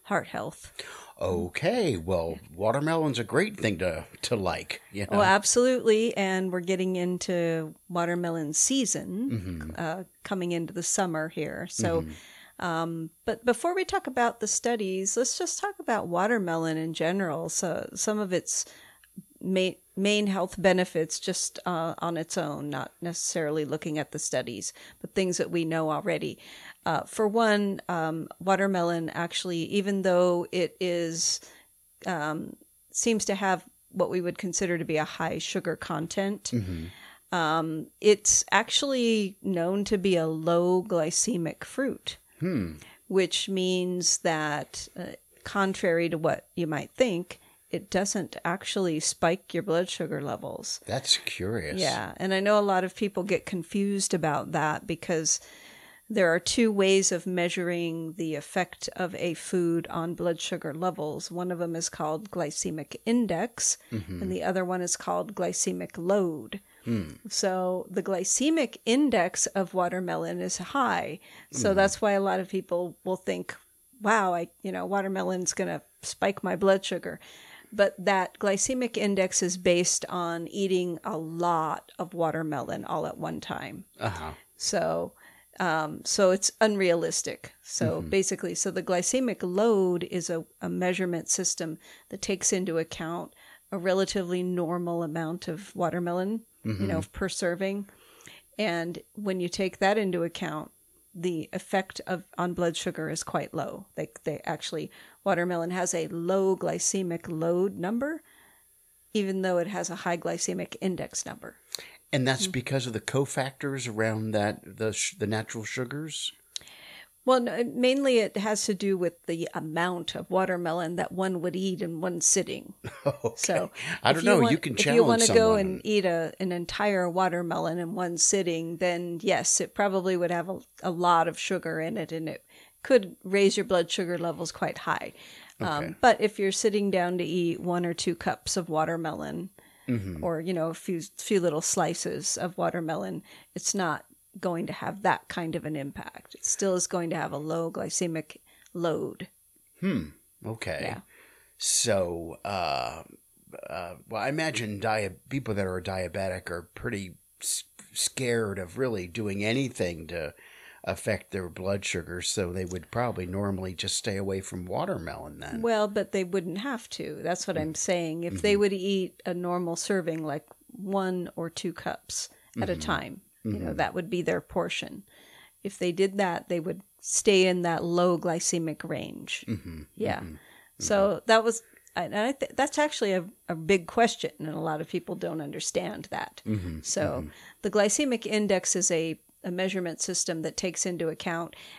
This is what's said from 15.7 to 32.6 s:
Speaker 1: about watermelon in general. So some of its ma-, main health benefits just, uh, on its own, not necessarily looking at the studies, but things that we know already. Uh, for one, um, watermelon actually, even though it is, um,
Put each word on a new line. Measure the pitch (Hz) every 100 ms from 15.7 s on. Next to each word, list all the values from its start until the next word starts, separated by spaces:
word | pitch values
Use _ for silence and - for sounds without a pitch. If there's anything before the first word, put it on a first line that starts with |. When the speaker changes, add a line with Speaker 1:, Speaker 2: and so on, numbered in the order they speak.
| 392
Speaker 1:
about | 294 220 175
watermelon | 170 208 233 180 165 160 160
in | 160
general. | 156 165 196 180 151 170
So | - 180 - -
some | - - 214
of | 196
its | 180 - - - - - - _ - - _
ma-, | 185 190 185 - _ -
main | 196 208 208
health | 190 185 -
benefits | 190 185 180 165 160 -
just, | - 175 - - 180
uh, | 170 165 -
on | 170 165
its | 165 185
own, | 151 143 147
not | 143 - -
necessarily | 170 170 - 175 151 156 147
looking | 156 170 151
at | 143
the | 156
studies, | - 131 120 104 - - - -
but | -
things | - 185 175
that | 170
we | 170
know | 160 160 156
already. | 151 180 156 123 - - - - - -
Uh, | 156
for | - - 208
one, | 220 220 208 202 190 -
um, | 170 160 160 - -
watermelon | 180 175 196 185 170 170 160
actually, | - 170 - 185 170
even | 160 202 196 196
though | 185 180 180 175 175
it | 180 170 -
is, | 180 175 165 165 - - - - _ _ _ _ -
um, | 170 151 156 - -